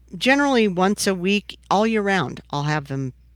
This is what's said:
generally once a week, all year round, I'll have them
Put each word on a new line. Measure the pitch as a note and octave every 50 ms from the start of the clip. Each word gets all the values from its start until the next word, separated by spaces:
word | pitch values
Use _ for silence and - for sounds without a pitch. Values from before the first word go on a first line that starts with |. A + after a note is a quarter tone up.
| _ _ G3
generally | E3 - B3+ C#4 C#4+ C#4+ C#4 C4 A#3 A3
once | G3+ F3 F#3 F#3 G3 G#3 - -
a | G#3 F#3+
week, | F3 F3 G3 G3+ G3+ - - - - - -
all | F3 G3 A3
year | A3+ A3+ G#3+
round, | G3+ G3+ G3 F3+ C3 B2+ C3+ - - -
I'll | D3 C#3+ C#3+
have | D3+ D3+ D3+ C#3+
them | - C3+ C3+ C3+ B2+ - - _ _ _